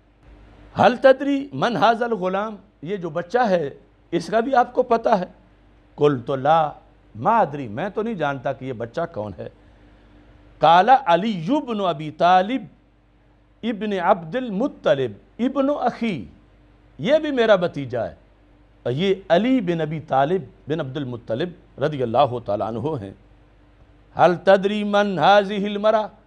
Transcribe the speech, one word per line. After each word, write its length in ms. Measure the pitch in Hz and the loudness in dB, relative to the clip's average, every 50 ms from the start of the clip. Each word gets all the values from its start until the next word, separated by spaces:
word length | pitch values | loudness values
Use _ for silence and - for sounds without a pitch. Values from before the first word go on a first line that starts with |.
| _ _ _ _ _ - - - - - - - - - - | _ _ _ _ _ -20 -20 -20 -20 -20 -20 -20 -20 -10 0
"हल 200 | - - 202 247 | 4 4 4 4
तदरी 520 | 240 - 262 262 269 285 277 285 277 277 - - | 6 6 6 6 6 2 -2 -2 -2 -4 -8 -6
मन 200 | 131 175 240 226 | -4 -2 -2 0
हाज़ल 380 | 151 185 220 233 208 240 240 233 | 2 2 2 2 2 -2 -4 -4
ग़ुलाम", 420 | 190 180 185 185 196 208 220 214 190 - _ _ _ - | -2 -2 -2 -2 -2 -4 -6 -10 -14 -20 _ _ _ -10
ये 140 | 160 208 | -10 -8
जो 120 | 202 170 170 | -8 -8 -6
बच्चा 320 | 147 170 170 175 - 240 254 | -6 -8 -8 -2 0 0 2
है 340 | 208 185 175 151 135 - - _ _ _ _ _ _ 165 | 2 2 0 0 -4 -8 -14 _ _ _ _ _ _ -4
इसका 280 | 170 165 - 208 226 | -4 -4 0 -2 -2
भी 120 | 226 277 269 | 0 2 2
आपको 300 | 247 254 247 - - 247 | 2 2 2 0 -2 0
पता 300 | - 233 226 233 254 226 | 2 0 0 2 0 0
है? 180 | 185 185 - - - _ _ _ _ _ _ _ _ _ _ _ | 0 -2 -8 -12 -20 _ _ _ _ _ _ _ _ _ _ _
कुल 220 | - 147 147 143 123 | 2 2 2 2 0
तो 140 | 113 - 139 | -2 -4 -6
ला 380 | 131 127 143 160 165 156 147 - - _ _ _ _ _ _ _ | -2 2 2 4 4 2 -2 -6 -12 _ _ _ _ _ _ _
मा 220 | 104 170 190 226 233 | -4 -2 0 2 2
अदरी, 280 | 190 147 139 143 135 110 | 2 0 -2 -8 -10 -10
मैं 220 | 101 127 175 208 | -8 -8 -8 -6
तो 100 | - 226 | -6 -6
नहीं 140 | 208 233 226 | -6 -6 -6
जानता 380 | 170 151 143 139 135 117 143 135 | -4 -4 -4 -4 -4 -6 -6 -8
कि 120 | - 127 | -6 -10
ये 80 | 131 127 | -10 -8
बच्चा 300 | 104 117 113 - 165 170 | -8 -10 -8 -6 -8 -8
कौन 260 | 165 - 101 107 104 90 | -6 -8 -10 -10 -10 -10
है। 180 | 107 117 - - _ - - - _ - - - _ _ _ - - _ _ - - - - - - | -12 -16 -16 -18 _ -20 -20 -20 _ -20 -20 -20 _ _ _ -20 -20 _ _ -20 -20 -20 -20 -2 2
काला 340 | 156 156 165 180 190 233 269 | 6 6 8 6 8 6 4
अली 360 | 262 - - 170 170 196 233 214 175 156 | 4 6 2 2 2 2 -2 -4 -4 -2
इब्न 320 | 180 277 311 285 247 226 208 196 | -2 -2 -2 -2 -4 -6 -4 -2
अबी 240 | 175 160 151 156 151 143 | -4 -4 -4 -8 -12 -2
तालिब 540 | - 170 175 185 185 185 202 262 254 208 - - _ _ _ _ _ _ _ _ _ _ _ _ _ _ _ _ _ - | 2 4 4 6 4 4 2 -4 -6 -8 -10 -20 _ _ _ _ _ _ _ _ _ _ _ _ _ _ _ _ _ -8
इब्न 340 | 226 240 185 214 214 202 185 | -6 -6 -4 -6 -4 -4 -2
अब्दुल 520 | 170 180 208 180 170 156 170 254 254 240 | 2 2 2 0 0 -8 -8 -8 -6 -6
मुत्तलिब 680 | 196 190 254 294 - - - 180 147 135 131 117 101 - _ _ _ - | -4 -4 -4 -4 -4 -2 0 0 2 2 0 -4 -6 -12 _ _ _ -4
इब्न 300 | 226 262 269 285 269 277 | -4 -2 0 0 0 0
अखी, 600 | 294 294 - 240 - - 233 226 185 127 87 76 - - _ _ _ _ _ _ _ _ _ _ _ - | 0 0 -2 -4 -4 -2 -4 -4 -4 -6 -10 -14 -18 -20 _ _ _ _ _ _ _ _ _ _ _ -6
ये 200 | 139 220 294 311 | 0 0 0 2
भी 120 | 311 302 | 0 -2
मेरा 240 | 277 247 226 220 208 | 0 0 4 4 4
भतीजा 460 | 185 175 170 - 147 139 120 117 120 104 | 2 2 -4 -4 -8 -8 -6 -6 -6 -6
है। 140 | 85 73 _ _ _ _ _ _ _ _ _ _ _ _ _ _ | -6 -8 _ _ _ _ _ _ _ _ _ _ _ _ _ _
और 60 | 123 127 | -4 -2
ये 320 | 143 190 196 190 190 - - | 0 0 0 0 -2 0 2
अली 280 | 160 180 214 254 262 262 | 2 2 4 2 0 0
बिन 180 | 196 175 175 165 | 0 -2 -2 -2
अबी 200 | 156 151 160 156 - | -4 -4 -6 -10 -6
तालिब 440 | - 135 131 143 151 185 190 135 113 - _ _ 123 | -2 0 2 2 2 0 -4 -4 -8 -18 _ _ -6
बिन 100 | 151 165 | -6 -6
अब्दुल 260 | 151 131 127 156 143 | -6 -8 -8 -8 -8
मुत्तलिब 500 | 123 123 117 - - 113 123 170 180 - - - _ _ - | -8 -8 -10 -6 -6 -4 -4 -4 -6 -8 -16 -20 _ _ -4
रज़ियल्लाहु 600 | 127 156 151 135 123 117 110 123 147 123 123 120 | -4 -4 -2 -2 -4 0 2 2 2 2 0 -6
ताला 280 | 113 - 101 110 98 | -6 -6 -4 -4 -4
अन्हु 260 | 107 117 113 113 151 160 | -4 -6 -6 -6 -6 -6
हैं। 200 | 120 98 98 95 - _ _ _ _ _ _ _ _ _ _ _ _ - _ _ _ _ _ _ | -6 -8 -12 -16 -20 _ _ _ _ _ _ _ _ _ _ _ _ -20 _ _ _ _ _ _
हल 200 | - 147 170 175 165 - | 2 4 4 4 2 4
तदरी 380 | 190 196 202 185 196 208 214 208 | 4 4 4 4 -2 -2 -2 -2
मन 320 | 208 202 202 208 208 190 160 | 0 0 0 0 0 0 2
हाज़िहिल 580 | 147 180 202 208 202 190 214 202 196 208 208 | 4 6 6 4 4 2 -4 -4 -4 -4 -4
मरा, 320 | 202 202 220 220 214 214 196 - _ _ | 0 0 0 0 0 -2 -4 -12 _ _